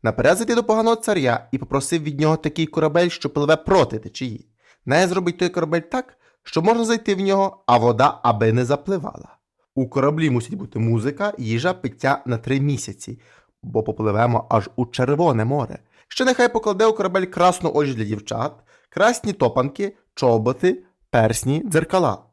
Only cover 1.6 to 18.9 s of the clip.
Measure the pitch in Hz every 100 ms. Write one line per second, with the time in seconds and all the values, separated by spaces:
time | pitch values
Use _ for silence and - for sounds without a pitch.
1.6 | - 139 135 170 151 139 156 156 156 151
2.6 | 156 - 151 160 175 - - - 147 156
3.6 | - 190 - 107 - - 127 107 _ _
4.6 | _ _ - 147 185 180 175 175 175 175
5.6 | 160 170 165 254 254 _ _ _ - -
6.6 | 175 233 226 226 220 190 196 196 196 -
7.6 | - 120 117 110 143 - 120 110 113 113
8.6 | 120 143 - 190 131 - - _ _ _
9.6 | _ - 120 139 135 151 160 123 113 196
10.6 | 107 - 117 113 120 143 202 202 113 117
11.6 | 175 185 123 - 135 143 - 117 120 135
12.6 | 143 131 - - - 117 _ _ _ _
13.6 | - 110 110 107 107 104 120 113 - 110
14.6 | 98 - 120 - 127 147 170 117 113 143
15.6 | 117 - _ _ _ - 262 254 240 240
16.6 | 220 196 220 220 185 185 185 - 180 180
17.6 | 170 - 147 120 107 104 - 113 135 -
18.6 | _ _ _